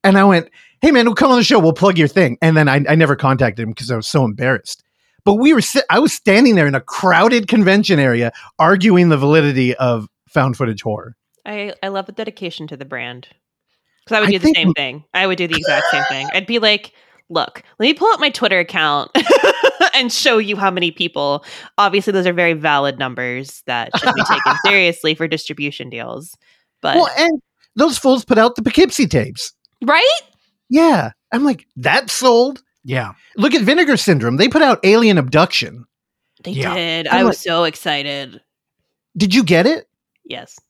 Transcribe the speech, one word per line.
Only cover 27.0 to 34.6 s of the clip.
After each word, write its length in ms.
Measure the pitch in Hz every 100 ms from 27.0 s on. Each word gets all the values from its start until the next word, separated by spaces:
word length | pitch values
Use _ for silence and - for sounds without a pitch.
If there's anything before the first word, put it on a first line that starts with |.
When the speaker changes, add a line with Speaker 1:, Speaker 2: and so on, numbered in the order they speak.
| 320 -
Speaker 1:
and 240 | 330 302 _ _ _
those 220 | 208 311 247
fools 260 | 269 262
put 120 | - 220
out 180 | 226
the 60 | 233
Poughkeepsie 460 | 220 - 349 - 214
tapes. 460 | 143 104 110 - _ _ _
Speaker 2:
Right? 360 | 233 311 508 640 _ _ _ _ _
Speaker 1:
Yeah. 420 | 269 330 220 113 - _
I'm 120 | 233
like, 220 | 285 240 _ -
"That 340 | 127 160 339
sold?" 500 | - 254 233 254 277 _ _
Speaker 3:
Yeah. 300 | 123 131 104 - _ -
Speaker 1:
Look 180 | 262
at 60 | 262
Vinegar 340 | 208 311 302 240
Syndrome. 400 | - 147 117 135
They 100 | 247
put 140 | 302